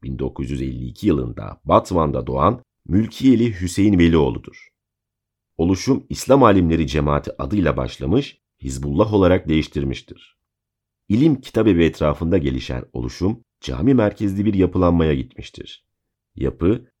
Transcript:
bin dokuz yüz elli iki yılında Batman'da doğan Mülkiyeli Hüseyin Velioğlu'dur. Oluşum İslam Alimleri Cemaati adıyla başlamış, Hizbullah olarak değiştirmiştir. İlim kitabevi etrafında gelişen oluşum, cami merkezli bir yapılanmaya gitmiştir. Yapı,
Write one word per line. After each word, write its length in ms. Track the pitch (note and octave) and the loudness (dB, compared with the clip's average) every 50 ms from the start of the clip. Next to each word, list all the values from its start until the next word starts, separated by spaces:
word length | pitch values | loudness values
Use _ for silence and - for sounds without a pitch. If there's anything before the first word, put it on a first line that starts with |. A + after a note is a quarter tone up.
| - | -14
bin 160 | C2+ C2 A#1+ | -12 -10 -8
dokuz 320 | C2+ B1+ - - C2+ A#1+ | -8 -8 -8 -8 -10 -8
yüz 100 | C#2+ C2 | -8 -8
elli 240 | C2 C2 B1 A#1+ B1 | -8 -8 -8 -10 -10
iki 220 | B1 A#1 - - | -12 -10 -4 -2
yılında 540 | G2+ D#2+ C2+ B1 A#1+ A1+ - G#1 - - - - | 0 0 0 -2 -6 -10 -12 -14 -14 -16 -10 -2
Batman'da 640 | - F2+ A2 A2 - F#2 E2+ D#2+ D2 C#2 B1+ A#1+ | 2 2 2 2 2 0 0 0 0 -2 -4 -4
doğan 360 | B1 B1+ C2 D2+ F#2+ B2 - - _ _ _ _ | -4 -2 0 0 0 0 -2 -8 _ _ _ _
Mülkiyeli 720 | - F2 G2+ A2+ G#2+ - - C3 C3+ B2+ G#2+ A#2 A#2+ G#2 F2 | -2 0 0 0 -2 -2 0 2 4 4 4 2 0 -2 -4
Hüseyin 380 | F#2 F2 - - G2 G#2+ G2+ F2 | -6 -4 0 2 2 4 4 6
Velioğlu'dur. 680 | E2+ E2+ E2 D#2+ C#2+ B1+ A#1 A1+ - - - - - _ _ _ _ _ _ _ _ _ _ _ _ _ _ _ _ _ _ | 4 6 4 4 2 2 -2 -6 -10 -16 -20 -20 -20 _ _ _ _ _ _ _ _ _ _ _ _ _ _ _ _ _ _
Oluşum 480 | - E2 F2+ F#2+ F#2 - B2 C3+ - - - | -2 0 0 0 0 0 -2 -2 -2 -2 -8
İslam 340 | - - - - C3 C#3 B2+ | -12 -4 0 2 4 6 6
Alimleri 440 | A2 G2+ F#2+ F2+ E2 E2 E2 D#2+ | 6 6 4 4 2 2 0 0
Cemaati 540 | C#2+ C#2+ D2+ C#2+ D2 D2 C#2+ - - - - | 0 -2 -2 0 0 0 -2 -4 -6 -10 -10
adıyla 360 | C2+ C#2 G#2+ G#2 F2 D2+ C#2 | -8 -4 -2 0 0 0 0
başlamış, 600 | C2+ B1+ - - - C2 C#2 G#2 C3+ C#3 - - _ _ _ _ _ | -2 -4 -6 -8 -8 -4 -2 0 0 -2 -4 -10 _ _ _ _ _
Hizbullah 520 | - C2 C2 C2 C2+ C#2+ C#2+ E2 G#2+ G#2+ G#2+ | -10 -10 -8 -8 -6 -2 0 0 0 2 2
olarak 340 | G2+ F#2+ F2 F2+ F#2 - | 2 4 4 2 2 0
değiştirmiştir. 920 | - D#2 D#2+ D2 - - D2+ C#2 C2+ B1+ - - - - - - _ _ _ _ _ _ _ _ _ _ _ _ _ _ _ _ - | 0 0 0 -2 -2 -4 -6 -6 -6 -6 -8 -12 -18 -20 -20 -20 _ _ _ _ _ _ _ _ _ _ _ _ _ _ _ _ -2
İlim 320 | G2 A#2 D3 E3 C#3+ - | 0 2 2 2 2 0
kitabevi 420 | - - - A2 A2 G#2+ F#2 E2+ E2 | -4 -4 -2 0 2 4 4 4 4
etrafında 540 | D#2+ D#2 - D#2+ D2+ D2 - E2+ E2 F#2 | 2 2 0 -2 -2 -2 -2 -2 0 0
gelişen 460 | F#2 C#2+ C2+ B1+ B1+ - - B1+ A#1+ - - - | 0 0 -2 -4 -6 -6 -8 -10 -10 -10 -12 -10
oluşum, 500 | B1 B1 B1 - - - - A#2 - _ _ _ _ | -10 -10 -8 -6 -4 -4 -4 -4 -6 _ _ _ _
cami 320 | - - B1+ B1+ F2+ C3 C3+ | -12 -10 -6 -2 0 2 2
merkezli 520 | B2 G#2+ G#2 G2+ - A2 G2+ F#2+ G2+ G2+ | 2 2 0 -2 -2 -4 -4 -2 -2 -2
bir 80 | A2 G2+ | 0 2
yapılanmaya 600 | F#2+ F#2 F2 - F#2 F2+ F2 E2+ E2+ D#2+ D#2 D2+ | 2 2 2 2 2 2 2 4 2 2 2 0
gitmiştir. 760 | C2 B1+ - _ - - - - - - - - - _ _ _ _ _ _ _ _ _ _ - | -2 -4 -8 _ -20 -20 -20 -18 -20 -20 -20 -20 -20 _ _ _ _ _ _ _ _ _ _ -10
Yapı, 500 | - - C2 A#1+ - D#2+ F2+ A#2 B2+ - _ _ _ | -6 -6 -6 -4 0 0 0 0 0 -4 _ _ _